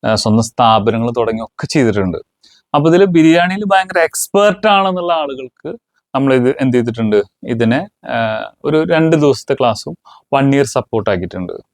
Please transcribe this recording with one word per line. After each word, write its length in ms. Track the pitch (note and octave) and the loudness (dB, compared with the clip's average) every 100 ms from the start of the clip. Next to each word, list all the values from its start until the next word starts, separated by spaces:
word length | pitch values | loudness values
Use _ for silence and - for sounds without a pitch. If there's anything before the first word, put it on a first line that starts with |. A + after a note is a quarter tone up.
| - | 0
ഏഹ്, 120 | G#2+ | -2
സ്വന്തം 220 | A2+ G#2+ A2+ | 2 0 0
സ്ഥാപനങ്ങൾ 580 | - A#2 A2 G#2 A2+ A#2 A#2+ | 0 2 4 2 -2 -4 -2
തുടങ്ങുകയും 300 | A2+ A2+ A2+ | -2 -4 -8
ഒക്കെ 160 | - - | -12 -4
ചെയ്തിട്ടുണ്ട്. 420 | D#3+ A#2+ G2+ F#2 D#2+ - _ _ _ _ | 0 2 2 -2 -4 -10 _ _ _ _
അപ്പൊ 120 | D3 D#3 | 0 2
ഇതില് 160 | F3 G3 E3 | 4 4 4
ബിരിയാണിയിൽ 460 | D#3+ E3+ F3 F#3+ G#3 | 4 4 2 -2 0
ഭയങ്കര 260 | F#3+ F#3+ F#3+ E3 | 0 0 0 -2
എക്സ്പേർട്ട് 580 | - - G3 G#3 G#3 G#3+ G3+ | -2 -2 2 2 2 2 2
ആണെന്നുള്ള 360 | G3 F#3 F3 E3 | 2 -2 -2 -2
ആളുകൾക്ക് 480 | D3 C3 C3 _ D#3 A#3 _ _ _ | -4 -8 -12 _ -14 -14 _ _ _
നമ്മളിത് 340 | C3 C3+ C3 B2 C#3 | -2 2 2 2 0
എന്ത് 120 | C3 B2 | 0 0
ചെയ്തിട്ടുണ്ട്? 420 | B2 A2+ A2 G#2 G2+ _ A#2 | 0 -2 0 0 0 _ -8
ഇതിനെ, 260 | A#2+ A2+ B2+ G3 _ - | -2 0 0 -4 _ -8
ഏഹ്, 320 | A#2+ A2+ A2 G#2+ _ - | -4 -4 -6 -10 _ -2
ഒരു 120 | D#3 D#3+ | -2 0
രണ്ട് 200 | E3+ D#3+ E3 | 0 2 2
ദിവസത്തെ 320 | D3 B2 - C3+ | 2 0 -2 -2
ക്ലാസ്സും 340 | B2 A2 - F3 _ - _ | 0 -2 -8 -16 _ -20 _
വൺ 120 | C#3 C#3 C#3 | 0 2 2
ഇയർ 100 | C#3+ - | 2 -2
സപ്പോർട്ട് 320 | - A2+ G2+ | -4 -4 -2
ആക്കിയിട്ടുണ്ട്. 420 | F#2+ F2+ F#2+ F2+ G1+ - | -2 -4 -8 -10 -10 -16